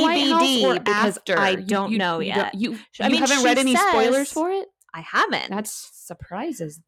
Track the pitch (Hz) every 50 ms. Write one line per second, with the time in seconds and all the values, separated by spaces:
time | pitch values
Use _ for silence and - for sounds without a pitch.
0 | 320 320 339 285 277 - 330 330 339 269 262 240 220 254 247 - - 208 208 208
1 | 220 208 - - - - 180 185 196 190 190 190 185 196 208 196 196 208 220 202
2 | 185 175 170 165 - - - 202 196 - - 190 233 226 233 208 - _ - -
3 | - 269 294 - 269 254 285 269 247 240 240 262 269 262 247 - 403 392 330 -
4 | - 240 254 277 285 - - 311 330 359 381 392 381 - _ _ _ _ - 165
5 | 165 - - 247 392 381 233 - - - 190 208 214 - - - - - - -
6 | - - 170 - - - 175 208 277 339 254 - 165 151 156 - _